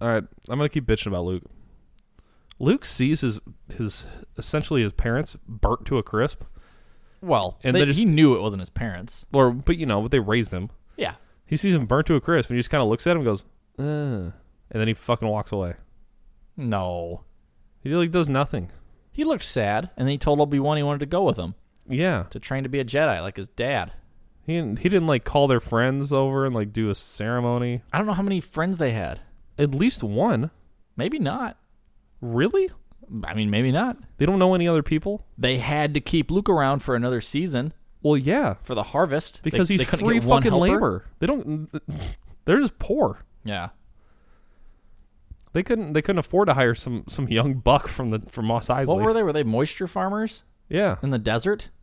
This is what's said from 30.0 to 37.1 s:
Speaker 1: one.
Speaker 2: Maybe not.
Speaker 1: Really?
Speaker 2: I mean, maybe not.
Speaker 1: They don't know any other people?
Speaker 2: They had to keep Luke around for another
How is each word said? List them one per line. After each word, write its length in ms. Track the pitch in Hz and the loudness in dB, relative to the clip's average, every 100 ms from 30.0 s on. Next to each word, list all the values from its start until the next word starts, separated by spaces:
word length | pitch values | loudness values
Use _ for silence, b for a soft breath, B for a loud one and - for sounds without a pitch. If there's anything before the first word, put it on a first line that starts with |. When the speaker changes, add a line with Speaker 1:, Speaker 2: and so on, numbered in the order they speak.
Speaker 1:
one. 480 | 110 104 208 139 151 - _ _ _ - | -2 0 2 0 -2 -8 _ _ _ -6
Speaker 2:
Maybe 240 | 165 302 | -4 -2
not. 380 | 151 226 233 - _ _ _ _ _ - | -2 -2 -6 -10 _ _ _ _ _ -12
Speaker 1:
Really? 480 | 123 117 180 392 381 - - - - 113 | -4 0 2 2 0 -4 -20 -20 -14 -10
Speaker 2:
I 100 | 80 | -6
mean, 160 | 101 107 | -2 0
maybe 220 | 104 131 | 2 2
not. 260 | 139 247 - - - | 2 0 -4 -10 -2
Speaker 1:
They 80 | 151 | 2
don't 140 | 190 | 4
know 140 | 185 185 | 4 4
any 120 | 170 | 2
other 160 | 165 | 2
people? 420 | 143 156 196 208 - - | 2 0 -2 -6 -10 -4
Speaker 2:
They 200 | 127 131 | 0 0
had 360 | 117 151 151 | 0 0 0
to 60 | 147 | -2
keep 280 | - 165 156 | 0 0 2
Luke 200 | 170 214 | 0 2
around 300 | 170 135 139 | 2 2 0
for 120 | - 123 | 0 0
another 260 | 123 | 0